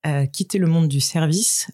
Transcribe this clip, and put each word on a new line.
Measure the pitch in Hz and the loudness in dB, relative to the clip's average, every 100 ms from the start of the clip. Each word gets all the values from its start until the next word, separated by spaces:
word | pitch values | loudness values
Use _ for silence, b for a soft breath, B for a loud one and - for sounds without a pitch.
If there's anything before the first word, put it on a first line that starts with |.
| 156 | -4
euh, | 143 139 | -2 -2
quitter | - 190 202 | -4 -4 0
le | 175 | 2
monde | 165 160 | 4 2
du | 139 | 2
service, | - 170 156 170 233 - - | 0 0 0 0 0 -2 -4